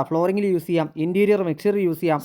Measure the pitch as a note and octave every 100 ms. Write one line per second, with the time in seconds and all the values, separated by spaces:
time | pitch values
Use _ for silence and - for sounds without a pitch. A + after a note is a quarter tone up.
0 | C3+ D#3+ F3+ G3 G3+ F3 E3 E3 D3+ D#3
1 | E3 F#3 G#3 G3+ G3 E3+ G#3 G3+ F3+ D#3+
2 | E3+ D3+